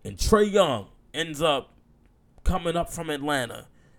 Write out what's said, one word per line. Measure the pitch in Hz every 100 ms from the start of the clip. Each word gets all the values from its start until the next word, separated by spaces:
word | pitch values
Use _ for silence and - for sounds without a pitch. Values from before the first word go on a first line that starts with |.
and | 101 95
Trae | - 214 208
Young | 202 175 117 98 - _
ends | 147 165 143
up | 160 139 - _ _ _ _ _ _ -
coming | - 180 170 165
up | 165
from | - 165
Atlanta | 147 147 143 117 - - - _